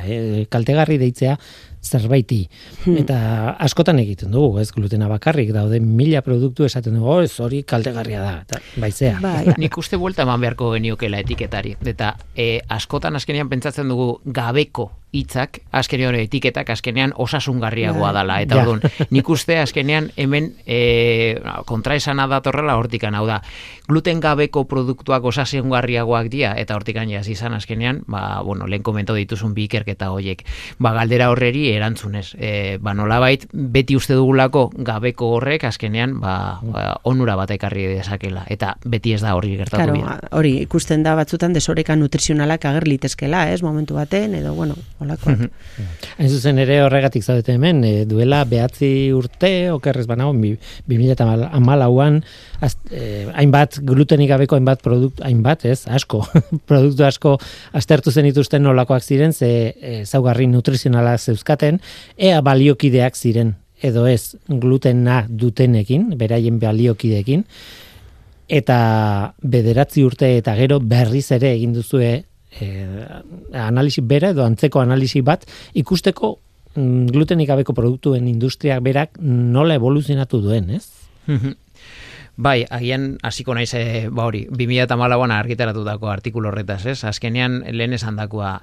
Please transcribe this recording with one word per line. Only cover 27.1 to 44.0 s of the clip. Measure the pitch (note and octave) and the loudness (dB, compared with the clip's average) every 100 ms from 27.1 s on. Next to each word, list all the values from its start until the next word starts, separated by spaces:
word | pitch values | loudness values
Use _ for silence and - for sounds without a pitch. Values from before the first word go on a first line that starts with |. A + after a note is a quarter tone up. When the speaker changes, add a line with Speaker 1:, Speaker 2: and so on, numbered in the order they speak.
| G2+ G2 | -6 -6
Speaker 3:
izan | G2+ A#2 | -6 -6
azkenean, | A2 - A2+ B2 C3+ - | -6 -6 -4 -4 -4 -6
ba, | G#2 G2+ G2 | -6 -6 -6
bueno, | F#2+ G2 F#2+ | -6 -6 -6
lehen | G2+ | -6
komentau | A2 G#2+ G2+ | -4 -4 -2
dituzun | G#2+ G2 G2 A2 | -4 -4 -4 -4
bi | G#2 G#2 | -4 -4
ikerketa | A2 G2+ F#2+ F#2+ | -4 -6 -6 -6
horiek. | F#2+ F#2+ F#2 - - - - | -6 -6 -8 -10 -12 -12 -2
Ba, | A#2 | 0
galdera | A2+ A2+ B2 B2 | 0 2 2 2
horreri | B2 B2 C#3 C#3+ | 2 0 0 0
erantzunez, | G#2+ A2 G#2+ G#2 G#2 F#2 - | 0 -2 -6 -8 -8 -10 -10
eh, | A2 G2+ G2 G2 | -6 -4 -6 -6
ba, | G2+ | -6
nolabait, | G2+ G#2 A#2 B2+ C#3 - | -2 0 2 2 2 -4
beti | D#3 C3 C3+ B2+ | -8 -2 0 2
uste | C3+ - | 0 2
dugulako | C3 C3 C3+ C3 C#3 B2 | 2 4 4 4 2 0
gabeko | - A2+ A2 B2 - A#2+ | -2 -6 -4 -4 -2 -2
horrek | A#2 C3 D#3 | 0 0 -2
azkenean, | A#2+ - G#2+ A2+ B2+ B2 | -4 -6 -4 -2 -2 -4
ba, | G2+ F#2+ F#2+ F#2 | -4 -4 -6 -8
ba, | A2+ - G1+ - | -8 -6 -4 -4
onura | A#2+ C3 A#2 | 0 0 2
bat | F#2+ F#2+ | 0 -2
ekarri | G2+ G2+ G2 F#2+ | -4 -4 -4 -4
dezakela, | F#2+ F#2 G2+ G2 F#2 F#2 | -4 -6 -8 -6 -8 -8
eta | G#2 G2 - | -6 -6 -6
beti | B2 A2+ A#2 | -6 -2 0
ez | G#2+ | 0
da | A2 | 0
hori | F2+ G2 | 0 -2
gertatu | G2 F#2+ G#2 | -4 -2 0
Speaker 2:
Claro, | E3 | 0
Speaker 3:
bida. | - A#2 - | 0 -4 -8
Speaker 2:
a-, | - | -4
hori | D#3 D3+ C3+ | 0 2 0
ikusten | - E3 - D#3 | -2 -2 0 0
da | D#3 | 2
batzutan | D#3+ D3+ E3+ F3 | 0 0 -2 0
desoreka | E3 - D#3 D#3 | 0 0 0 2
nutrizionalak | D#3 D3 D#3 - D3+ D3 D#3+ | 2 2 0 0 0 0 0
ager | C#3+ D3+ D#3+ | -2 0 0
litezkela, | C3+ C3+ - C#3+ F3+ D#3+ | 0 -2 -4 -2 0 0
ez, | F3+ | -2
momentu | E3+ D3+ D3+ | -2 -2 -4
baten, | D3 | -4